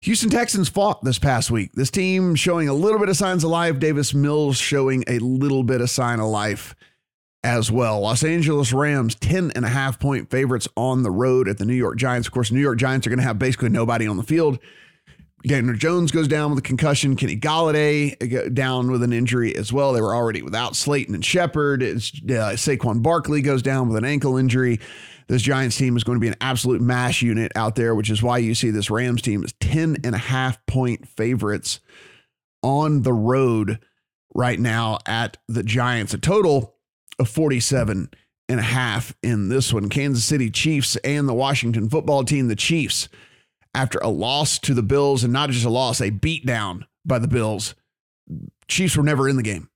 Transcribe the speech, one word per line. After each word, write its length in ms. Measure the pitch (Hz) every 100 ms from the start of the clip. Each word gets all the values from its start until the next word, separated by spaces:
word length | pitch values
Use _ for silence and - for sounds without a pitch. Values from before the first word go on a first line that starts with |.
Houston 280 | - 220 226
Texans 400 | 240 240 196 175
fought 340 | - 202 -
this 140 | 131 123
past 320 | 143 120 -
week. 220 | 117 98
This 160 | - 135
team 460 | - 185 185 185 160
showing 320 | 185 170 151
a 60 |
little 260 | 139 196 220
bit 100 | 202
of 80 | 180
signs 260 | 196 185
of 60 | 160
life. 300 | 165 170 139
Davis 340 | 156 147 143
Mills 440 | 143 143 151 147 131
showing 460 | - 143 135 131 120
a 100 | 120
little 460 | 120 131 143 135
bit 180 | 123 127
of 80 | 123
sign 300 | - 123 120
of 80 | 110
life 480 | 104 107 101 - - - _ _ _ _ _
as 280 | 117 120 110
well. 300 | 113 120 107
Los 220 | 101 117
Angeles 500 | 156 165 156 147 127
Rams, 420 | 131 147 143 117 -
ten 360 | - 185 175 -
and 100 | 117
a 40 |
half 300 | 131 135 123
point 300 | 139 139 -
favorites 380 | 131 135 123 - -
on 260 | 127 127
the 80 | 120
road 380 | 92 127 127 113
at 100 | 107
the 80 | 104
New 80 |
York 240 | 123 113 -
Giants. 300 | 127 123 113
Of 60 |
course, 180 | 127 113
New 80 | 123
York 180 | 143 120
Giants 300 | 131 131 113
are 20 |
gonna 140 | 123
have 160 | 127 107
basically 300 | 127 120 120
nobody 360 | 98 113 117 110
on 120 | 101
the 60 |
field. 360 | 113 160 160 127 - - - _ _ - - _
Daniel 320 | - 139 123 113
Jones 360 | 160 175 170
goes 160 | 165 151
down 220 | 151 151
with 80 | 143
a 40 |
concussion. 520 | - 131 156 143 143 131
Kenny 220 | 127 101
Golladay, 840 | 151 160 165 151 151 147 147 -
uh, 40 | 123
go 240 | 123 -
down 420 | 123 131 127 123
with 100 | 123
an 120 | 120
injury 420 | 117 120 123 117 -
as 160 | 107
well. 220 | 123 139
They 80 | 123
were 140 | 107 113
already 260 | 117 98
without 340 | 64 107 120 -
Slayton 400 | - 143 127 95
and 80 |
Shepard. 580 | - 180 175 151 147 135
It's, 300 | 123 92 107
uh, 400 | 147 - 120 107
Saquon 480 | 107 - 131 120 110
Barkley 400 | 120 170 - 151
goes 200 | 139 135
down 260 | 127 135 123
with 100 | 110
an 80 | 123
ankle 300 | 147 123 131
injury. 440 | 131 120 127 113 - - - - _
This 140 | 123
Giants 360 | 113 135 131 -
team 180 | 135 120
is 80 |
gonna 160 | 110 120
be 80 | 113
an 80 | -
absolute 400 | 131 127 123 120
mash 400 | 120 123 123 -
unit 300 | 120 110 113 -
out 200 | 110 110
there, 180 | 117
which 160 | 110 101
is 140 | 107
why 160 | 117 123
you 160 | 113 117
see 160 | 127
this 180 | 107 98
Rams 320 | 107 123 120
team 220 | - 104
is 100 | 71 - - 156
ten 200 | 165 156
and 120 | 135 117
a 40 |
half 460 | - 131 131 120 -
point 420 | 131 127 117 -
favorites 720 | - 113 123 104 104 - - _ - - - _ _ _ _
on 400 | 127 139 156 151
the 100 | 123
road 640 | 120 110 131 131 113 101 110 _ _ _ _ _
right 260 | - 123 101
now 380 | 120 113 113 107 -
at 320 | 113 113 - _
the 140 | 117
Giants. 540 | 104 113 120 120 101 101
A 20 |
total 580 | - 202 190 139 120 _ _ _ _ -
of 100 | 120
forty-seven 800 | - 156 127 110 135 110 98 69 - _ _ _
and 100 | 120
a 40 |
half 500 | 110 127 127 107 - -
in 280 | - 113 98
this 220 | 131 131
one. 180 | 117 101
Kansas 360 | 139 143 127 110
City 240 | 151 120
Chiefs 460 | - 151 151 127 -
and 320 | - 143 143
the 40 |
Washington 560 | 117 135 135 117 113 107
football 340 | 110 - 139
team. 240 | 123 147 127
The 80 | 107
Chiefs, 520 | - 165 120 - - - - _ _ _ _ -
after 240 | 131 -
a 100 | 110
loss 480 | 87 110 139 147 -
to 140 | -
the 80 | 127
Bills, 420 | 104 139 143 135
and 80 | 120
not 200 | 127 147
just 140 | 123 117
a 40 |
loss, 320 | 117 131 117
a 80 | 101
beatdown 760 | 104 156 165 123 117 104 90 - _ -
by 140 | 127
the 80 | 117
Bills, 480 | 123 110 104 110 - _ _ _ _ _ - - _ _
Chiefs 300 | - 185 -
were 60 |
never 260 | 147 147 135
in 60 | 135
the 80 |
game 260 | 110 92 73